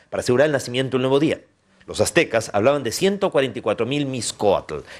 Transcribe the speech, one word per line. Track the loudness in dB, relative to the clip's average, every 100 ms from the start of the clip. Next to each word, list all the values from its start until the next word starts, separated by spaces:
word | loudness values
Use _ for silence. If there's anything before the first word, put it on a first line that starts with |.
| _
para | -4
asegurar | 0 2 4
el |
nacimiento | 2 -2 -4 -2 0
del |
nuevo | 2 2
día. | 2 -2 -8 _ _ _ -12
Los | -2
aztecas | 0 2 2 0 -2
hablaban | 2 2 2
de | -2
ciento | -2 0 0 0
cuarenta | 0 0 -2
y |
cuatro | -2 -2 -2
mil | -2 -4
Mixcoatl, | -4 -8 -2 2 2 0 -10 -12 -10